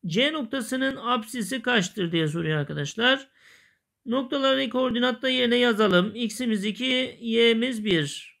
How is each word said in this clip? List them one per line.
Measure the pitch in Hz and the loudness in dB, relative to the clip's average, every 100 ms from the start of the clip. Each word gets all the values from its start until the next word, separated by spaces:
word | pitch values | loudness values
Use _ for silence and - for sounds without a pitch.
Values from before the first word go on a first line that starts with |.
| 185 | -2
C | 165 277 | 0 0
noktasının | 311 233 269 226 262 269 269 | 0 -4 -4 -4 -2 -2 -4
apsisi | 226 247 220 254 190 262 | -2 -2 -2 -8 -6 -4
kaçtır | 247 240 180 - 175 | 0 2 0 -2 -2
diye | 165 156 | 0 0
soruyor | 160 160 156 | 0 -2 -2
arkadaşlar. | 143 147 143 - 240 269 - _ - - _ _ _ _ - | -2 -4 -6 -2 0 0 -2 _ -20 -20 _ _ _ _ -4
Noktaları | 240 247 285 269 269 269 | -4 -2 0 2 2 0
koordinatta | 240 254 240 247 247 262 | 0 0 2 0 0 -2
yerine | 254 240 240 | 0 2 4
yazalım. | 247 214 214 180 190 | 4 4 4 4 2
X'imiz | 214 233 - 247 220 | -2 -6 -4 -2 0
iki, | 202 208 254 254 262 - | -2 -4 -2 -2 -2 -6
Y'miz | 226 226 233 226 247 233 | -2 4 4 4 0 -2
bir. | 214 175 143 - - _ | 0 2 0 -6 -16 _